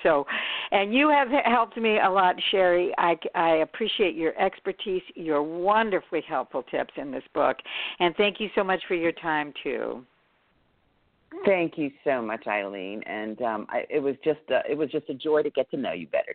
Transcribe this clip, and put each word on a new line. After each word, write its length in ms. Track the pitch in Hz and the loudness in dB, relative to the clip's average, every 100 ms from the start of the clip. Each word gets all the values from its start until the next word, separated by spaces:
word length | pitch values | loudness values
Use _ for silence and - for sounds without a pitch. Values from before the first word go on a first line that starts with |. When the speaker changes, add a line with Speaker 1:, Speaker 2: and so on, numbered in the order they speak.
Speaker 1:
So, 240 | 180 147 - 135 - - - | 2 2 0 -4 -6 -8 0
and 220 | 196 202 | 0 2
you 160 | 254 302 | 4 4
have 200 | 285 247 | 4 4
h-, 80 | 277 226 | 2 4
helped 320 | 240 226 233 | 2 2 0
me 200 | 226 214 | 2 4
a 100 | 190 | 4
lot, 260 | 190 180 180 - | 4 4 2 0
Sherry. 420 | 196 185 175 180 - | 4 6 4 2 2
I, 160 | 175 165 - | 2 2 -2
I 160 | 180 165 160 | 0 4 4
appreciate 560 | 151 - 214 - 185 | 2 -2 -4 0 0
your 260 | 160 160 - | 0 -2 0
expertise, 600 | 190 - 196 190 202 185 - - | -2 -2 -8 -8 -4 -4 -6 -8
your 260 | 160 147 | -2 0
wonderfully 800 | 151 170 185 214 220 180 - 160 - | 0 -2 2 2 2 -2 -2 -6 -4
helpful 340 | 139 - 135 | -4 -4 -6
tips 320 | - 139 135 - | -4 -4 -4 -8
in 140 | 139 | -10
this 140 | 131 - | -10 -6
book, 240 | 151 131 131 - - - - | 0 0 0 -6 -8 -8 0
and 160 | 175 185 | 0 2
thank 220 | 208 190 | 0 0
you 100 | 208 | -4
so 100 | 214 | -2
much 180 | 190 185 - | 0 0 -2
for 60 | |
your 200 | 175 165 | 0 0
time, 380 | 165 170 151 147 - | -2 -2 0 -2 -6
too. 420 | 143 117 113 117 127 _ _ _ _ _ _ _ _ _ _ _ _ 349 277 | -6 -4 -4 -8 -12 _ _ _ _ _ _ _ _ _ _ _ _ -2 2
Speaker 2:
Thank 320 | 185 165 - | 2 0 -4
you 140 | 143 - | -6 -4
so 200 | 147 131 | -2 -2
much, 240 | 110 110 117 | -2 -6 -4
Eileen. 560 | 104 98 101 95 107 | -4 -4 -6 -8 -10
And, 360 | - 104 107 110 | -8 -8 -8 -4
um, 240 | 120 107 - | -4 -4 -4
I, 140 | 120 - | -6 -4
it 100 | 147 | -2
was 160 | 139 135 160 | -2 -2 -2
just 140 | 147 - | -4 -2
a, 120 | 127 - | -2 -2
it 60 | 147 | -2
was 140 | 147 | -2
just 180 | 156 - | -4 -6
a 40 | |
joy 300 | 131 151 151 | -6 0 0
to 80 | 147 | 2
get 180 | 135 127 | -2 -2
to 80 | 139 | -4
know 140 | 101 | -4
you 160 | 87 78 | -6 -4
better 260 | - - | -4 -4